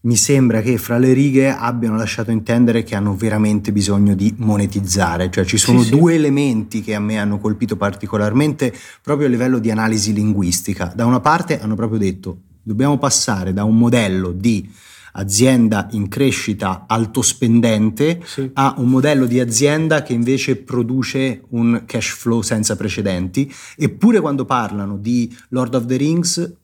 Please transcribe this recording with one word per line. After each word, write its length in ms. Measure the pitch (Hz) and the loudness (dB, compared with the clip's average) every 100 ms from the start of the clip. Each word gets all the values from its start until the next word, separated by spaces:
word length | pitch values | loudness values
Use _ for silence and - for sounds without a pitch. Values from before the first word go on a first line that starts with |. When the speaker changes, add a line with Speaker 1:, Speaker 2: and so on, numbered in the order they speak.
Speaker 1:
mi 120 | 117 113 | 0 0
sembra 440 | - 139 127 110 | 2 4 4 2
che 180 | 110 117 | 0 -2
fra 200 | - 120 | -2 2
le 140 | 131 | 4
righe 340 | 127 143 131 135 | 4 4 2 2
abbiano 480 | - 120 123 113 110 | 0 -4 -2 -2 -2
lasciato 340 | 110 - 113 | -4 -4 -2
intendere 520 | 113 107 117 120 117 | -2 0 2 4 2
che 120 | 107 | -2
hanno 200 | 104 101 95 | -2 -2 0
veramente 540 | 110 107 107 104 104 | -2 0 2 0 0
bisogno 420 | 101 95 101 101 | -2 0 2 4
di 200 | 95 104 110 | 4 0 0
monetizzare, 920 | 110 104 101 101 95 98 90 85 90 | 0 0 0 -2 -2 0 0 0 -2
cioè 140 | 95 | -2
ci 120 | 87 107 | 0 0
sono 220 | - 123 | 4 4
Speaker 2:
Sì, 40 | 113 | 4
sì. 40 | 139 | 4
Speaker 1:
due 180 | 170 | 4
elementi 680 | 165 151 139 143 113 104 113 | 4 2 2 2 0 -4 -8
che 120 | 104 | -4
a 60 | 104 | -4
me 180 | 104 107 | -2 -2
hanno 200 | 104 101 | -2 -2
colpito 380 | 107 101 110 95 | -2 -2 -4 -2
particolarmente 1000 | 101 98 101 107 104 120 156 151 131 - - - | -2 -4 -6 -2 0 2 0 0 -4 -4 -20 -16
proprio 260 | - 147 147 | -4 0 0
a 40 | |
livello 280 | 120 127 127 | 0 0 0
di 120 | 110 | 0
analisi 420 | 110 110 110 101 | 0 0 0 0
linguistica. 800 | 107 104 101 90 - - 98 90 | 0 0 0 0 -2 -4 -6 -6
Da 120 | 98 117 | -2 0
una 140 | 123 | 2
parte 400 | 151 165 165 147 | 2 0 0 -4
hanno 160 | 110 107 | -4 -4
proprio 220 | 110 110 | -2 -2
detto: 380 | 98 92 95 87 _ _ | -2 -4 -12 -14 _ _
"Dobbiamo 360 | - 107 139 143 | -8 -2 0 2
passare 540 | 139 - - 98 92 | 0 0 -2 -2 -2
da 100 | 95 | -2
un 140 | 107 113 | 2 4
modello 540 | 120 123 104 92 90 | 4 2 2 0 -2
di 360 | 90 113 104 - - - - - | 0 0 0 -4 -20 -20 -20 -18
azienda 760 | - 98 110 127 131 113 104 101 | -10 -4 2 4 6 4 2 -2
in 160 | 107 98 | -6 -6
crescita 760 | 117 135 - - 98 101 92 - | 0 0 0 -4 -4 -4 -4 -2
altospendente 1300 | 113 107 131 113 - 117 117 117 107 110 110 151 170 | -2 0 0 -2 0 2 4 4 2 0 0 -2 -2
Speaker 2:
Sì. 260 | - - 131 | -8 -8 -6
Speaker 1:
a 200 | 135 135 147 | 0 0 2
un 100 | 123 | 2
modello 380 | 131 143 143 127 | 2 2 2 2
di 120 | 123 | 0
azienda 600 | 120 113 143 156 160 156 | 0 2 2 2 0 0
che 120 | - | 0
invece 420 | 120 120 135 - 127 | -2 0 0 0 -4
produce 840 | - 123 120 131 117 135 131 107 - | -4 -4 -2 -4 -4 -2 -4 -4 -8
un 320 | 117 117 117 - | -2 0 0 -2
cash 240 | 120 - | -6 -6
flow 260 | - 120 117 | -4 -2 -2
senza 320 | 104 110 107 | 0 -2 -2
precedenti". 720 | 101 107 - 98 90 92 110 139 - - - | -4 -4 -4 -2 -2 -2 -2 -4 -8 -20 -4
Eppure 420 | 147 - 214 220 | -4 2 4 4
quando 260 | 156 139 | 2 -4
parlano 520 | 120 127 107 101 98 101 | -2 -2 -2 -6 -6 -6
di 360 | 104 123 117 - _ | -2 -2 -2 -8 _
Lord 240 | 127 123 127 | -4 -2 -4
of 80 | 117 | -2
the 100 | 127 | -2
Rings 560 | 147 170 170 170 175 - | 0 0 -2 -4 -8 -10